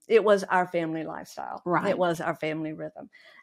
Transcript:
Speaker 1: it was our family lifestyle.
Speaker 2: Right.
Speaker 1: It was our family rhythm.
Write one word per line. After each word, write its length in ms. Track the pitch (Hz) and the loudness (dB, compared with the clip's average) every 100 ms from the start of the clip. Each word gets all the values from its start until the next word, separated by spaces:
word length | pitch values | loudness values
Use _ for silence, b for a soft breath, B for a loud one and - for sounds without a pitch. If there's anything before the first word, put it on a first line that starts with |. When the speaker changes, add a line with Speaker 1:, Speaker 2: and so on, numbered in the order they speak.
| - | 4
Speaker 1:
it 160 | 220 | 4
was 200 | 202 202 190 | 6 4 4
our 220 | 185 175 | 0 2
family 360 | 170 160 160 | -2 -2 -4
lifestyle. 580 | 160 - - - 64 - 175 | -6 -10 -12 -12 -10 -8 0
Speaker 2:
Right. 240 | 165 202 | 0 2
Speaker 1:
It 80 | 180 | 0
was 240 | 175 165 | 0 0
our 140 | 165 156 | -4 -4
family 380 | 156 156 156 | -4 -4 -6
rhythm. 360 | 160 156 - - B B B | -8 -12 -14 -20 B B B